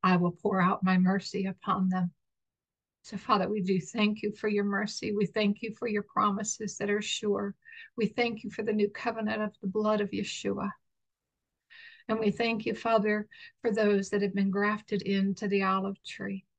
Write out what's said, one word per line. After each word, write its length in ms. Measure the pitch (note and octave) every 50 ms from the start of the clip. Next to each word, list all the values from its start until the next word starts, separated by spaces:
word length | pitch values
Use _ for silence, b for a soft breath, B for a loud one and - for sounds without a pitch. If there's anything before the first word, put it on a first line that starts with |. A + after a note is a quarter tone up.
| -
I 140 | F#3 F#3
will 160 | F3+ F3 E3+ F3
pour 300 | - _ G#3 F#3+ F#3+ F3
out 200 | F3+ G3+ - -
my 140 | F#3 F#3
mercy 480 | F#3 F#3 F#3 F#3+ G3 - - - G3 G3
upon 460 | F#3+ F#3 _ - - F#3 F#3+ F#3+ F#3
them." 240 | F#3 F#3 F3+ F3 - _ _ _ _ _ _ _ _ _ _ _ _ _ _ _ _ _ _
So, 140 | - -
Father, 320 | G3 - - A#3 G3+ F3+ F3+
we 140 | G#3 G#3+ F#3+
do 180 | F#3 G3 F#3+
thank 420 | - - - A#3+ G#3 G#3 G#3 G#3+ -
you 100 | G#3 G#3
for 160 | - - G#3+
your 160 | G#3 G#3 G3+
mercy. 480 | G3+ G3+ G3 G#3 G#3 - - - G#3+ G#3
We 120 | G3+ G#3
thank 380 | F3+ - A3+ G#3+ G3+ G3+ - -
you 120 | A3+ A3
for 120 | - - A#3+
your 140 | G#3 G#3 G3+
promises 760 | _ - - - G#3 G3 G3+ G#3+ G#3+ - - G#3+ G3+ -
that 140 | - G#3 G3+
are 100 | G3+ G#3
sure. 540 | G#3 - - - - G#3 G3+ G3 G3+ G3+ G3+ _ B B B B B B B
We 100 | - A3+
thank 360 | G#3 - - A#3+ A#3 A#3 A3 -
you 80 | G#3
for 120 | - - G#3+
the 100 | A3+ G#3+
new 180 | G#3+ G#3 G#3
covenant 500 | G#3 - - B3+ A3+ A3+ A3 G#3+ A3 G#3+
of 160 | G#3+ G#3 G#3 _
the 60 | -
blood 360 | G3 F#3 G#3+ G#3+ G#3+ G#3+ G#3 G#3
of 80 | G3+
Yeshua. 600 | - G3 G3+ - - - - G3 - G3+ - G3+ - _ _ _ _ _ _ _ _ _ _ _ _ _ _ _ _ _ _ B B B B B B B B -
And 100 | A3 A3
we 120 | A3 G#3
thank 360 | G3+ - A#3 A#3 A3+ G#3+ A3
you, 80 | A3+ A3
Father, 520 | - - A#3 A3+ A3 G3+ G#3+ G#3 G#3+ G#3 B B B B B B _ _
for 80 | A#3
those 400 | G#3 A3 G#3+ G#3 G#3 G3 G3 -
that 100 | - G3+
have 140 | G3+ G3+ F#3
been 160 | G3+ G3 G3
grafted 520 | F#3 G3+ G3+ G#3 G#3+ G#3 - - G#3 G3+ -
into 460 | - G3 G3 G3 G3 G3 - - G3+
the 140 | G3 G3 G3
olive 400 | F#3+ F#3+ F#3+ F#3+ G3 G3+ - _
tree. 400 | - - - G3 G3 G3+ F#3+ - _ _